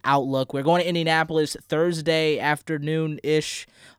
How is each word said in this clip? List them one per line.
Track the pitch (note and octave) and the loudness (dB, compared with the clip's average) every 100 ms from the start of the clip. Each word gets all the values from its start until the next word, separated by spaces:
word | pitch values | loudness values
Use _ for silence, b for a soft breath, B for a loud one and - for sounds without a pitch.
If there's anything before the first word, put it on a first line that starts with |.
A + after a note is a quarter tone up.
| - | 2
Outlook. | C#3+ C3+ C3+ C3 | 2 2 -2 -2
We're | C#3 | -2
going | C#3 F3 | 2 2
to | F3 | 2
Indianapolis | E3+ E3 D#3+ D#3+ D#3+ D3+ - - | -2 0 0 2 0 0 -4 -4
Thursday | D#3 F3 E3 D#3 D#3+ D#3 C#3 | 0 0 0 0 2 2 0
afternoon-ish, | C#3 D3 - D#3 D3 D#3+ D#3+ D3+ C#3+ D#3 - - - B B | 0 -2 -2 -6 -2 -2 -2 -4 0 0 0 -8 -12 B B